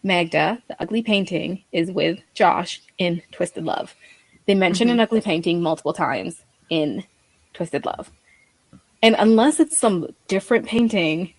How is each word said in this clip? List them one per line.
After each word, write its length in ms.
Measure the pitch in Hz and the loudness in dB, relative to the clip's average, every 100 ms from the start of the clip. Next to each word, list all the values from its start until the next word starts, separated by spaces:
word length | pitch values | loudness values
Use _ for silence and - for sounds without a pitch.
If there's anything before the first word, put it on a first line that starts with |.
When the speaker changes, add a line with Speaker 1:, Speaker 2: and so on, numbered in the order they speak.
Speaker 1:
Magda, 580 | 196 180 165 151 160 240 _ | 2 0 2 0 0 -2 _
the 80 | - | -10
ugly 200 | 175 220 | -4 -4
painting, 600 | 226 202 190 170 165 190 _ | 0 0 0 -4 -4 -8 _
is 200 | 175 165 | -2 -2
with 280 | 175 156 185 _ | 0 -2 -2 _
Josh 480 | - 180 - 185 - _ - | 2 2 2 -4 -12 _ -4
in 240 | 180 170 _ | -2 -2 _
Twisted 320 | - 175 - | -8 -8 -6
Love. 320 | 160 - - - - - _ _ | -6 -6 -8 -14 -20 -20 _ _
They 100 | - | 0
mention 320 | 196 185 185 233 | 2 2 2 0
Speaker 2:
Mm-hmm. 60 | |
Speaker 1:
an 40 | 240 | 2
ugly 220 | 220 220 | 2 0
painting 400 | 214 165 170 170 | 0 -2 -2 0
multiple 320 | 165 156 147 | -2 -2 -4
times 500 | - 143 98 127 - _ _ _ | -4 -4 -4 -8 -12 _ _ _
in 340 | 165 151 151 - _ _ _ _ | -2 -2 -4 -12 _ _ _ _
Twisted 320 | - 170 139 | -10 -6 -6
Love. 260 | - - - _ _ _ _ _ _ - _ _ | -6 -10 -14 _ _ _ _ _ _ -20 _ _
And 140 | 226 220 | 2 4
unless 400 | 214 220 269 302 | 4 6 4 2
it's 180 | 302 - | 0 2
some 300 | 233 180 - - - | 0 0 -4 -12 -4
different 380 | 190 - 233 | -4 0 0
painting 680 | - 233 233 214 160 160 180 | 0 0 2 2 0 -2 -6